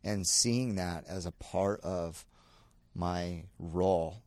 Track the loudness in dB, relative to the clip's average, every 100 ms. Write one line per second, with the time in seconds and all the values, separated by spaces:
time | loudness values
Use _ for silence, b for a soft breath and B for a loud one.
0 | 0 0 2 4 4 2 0 0 -2 -4
1 | -6 -6 -6 -8 -4 2 2 0 -2 -2
2 | -4 -8 -18 b b b b b _ -4
3 | -2 0 -2 -6 -10 -10 -4 2 4 4
4 | 2 -6